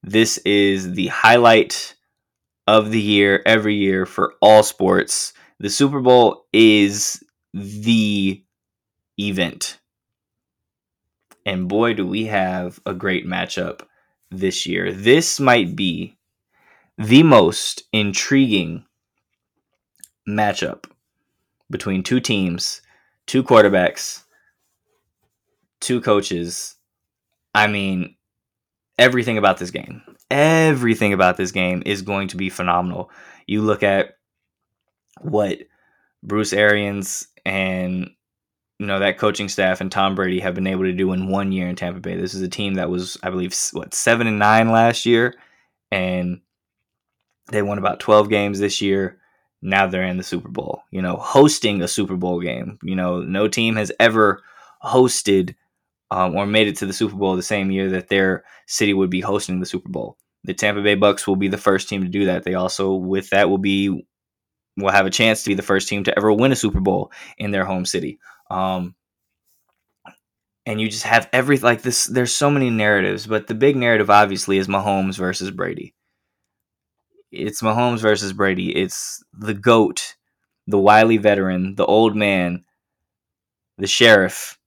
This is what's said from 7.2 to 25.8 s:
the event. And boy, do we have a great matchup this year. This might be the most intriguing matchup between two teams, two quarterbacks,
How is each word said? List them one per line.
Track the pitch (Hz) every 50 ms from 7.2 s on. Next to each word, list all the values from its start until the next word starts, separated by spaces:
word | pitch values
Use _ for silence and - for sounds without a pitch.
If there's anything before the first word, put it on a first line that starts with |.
| _ _ _ _ _ _
the | - 92 101 98 104 104 104 117 117 110 110 104 104 101 95 95 95 98 _ _ _ _ _ _ _ _ _ _ _ _ _ _ _ -
event. | 101 104 95 98 90 78 - - - - - _ _ _ _ _ _ _ _ _ _ _ _ _ _ _ _ _ _ _ _ _ _ _ _ _ _ _ _ _ _ _ _ _ _
And | 98 95 92 92
boy, | 90 98 107 117 117 113
do | 101 98
we | 90 95 110 110
have | 110 107 98 92 92 92 92 90 90 90 - _
a | 98 98
great | 90 90 98 92 92 -
matchup | 87 90 90 90 90 - - 87 82 - - - _ _ _ _ _ _ _ _ _
this | 92 95 95 92 92 - -
year. | - 95 90 90 92
This | 95 95 101 113 131 160 160 - - -
might | 139 131 123 120 98 87 -
be | - 98 90 82 87 90 - _ _ _ _ _ _ _ _ _ _ _ _ _ _ _ _ _
the | - 110 107 120 139
most | 170 160 139 113 90 82 - - - - - - - _
intriguing | - 110 104 101 95 - - - 139 135 135 123 107 95 85 82 82 - - _ _ _ _ _ _ _ _ _ _ _ _ _ _ _ _ _ _ _ _ _ _ _ - _ _ _ _ -
matchup | 104 107 107 104 95 - - 69 - - - - _ _ _ _ _ _ _ _ _ _ _ _ _ _ _ _
between | - - - 101 95 92
two | 92 - 127 127
teams, | 120 - 117 101 92 90 87 87 - - - - _ _ _ _ _ _ _ _ _
two | - - 131
quarterbacks, | 127 - 131 113 104 101 98 95 90 85 - - - - - - _ _ _ _ _ _ _ _ _ _ _ _ _ _ _ _ _ _ _ _ _ _ _ _ _ _ _ _ _ _ _ _